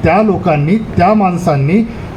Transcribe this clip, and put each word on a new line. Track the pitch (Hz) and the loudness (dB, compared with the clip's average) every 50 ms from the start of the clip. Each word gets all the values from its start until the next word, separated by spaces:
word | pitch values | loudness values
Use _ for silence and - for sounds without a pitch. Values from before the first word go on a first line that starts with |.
| - | 0
त्या | 160 165 202 | 2 2 2
लोकांनी, | 220 214 185 165 - 180 151 147 147 160 196 220 220 - - 180 | 2 2 0 0 0 0 0 0 0 0 0 -2 -2 -4 -2 0
त्या | 175 190 220 | 2 2 2
माणसांनी | 214 196 180 175 160 - 165 147 139 135 147 180 226 226 - - - - - - | 2 2 0 0 -2 -2 -2 0 0 0 2 2 0 0 -2 -6 -10 -12 -12 -12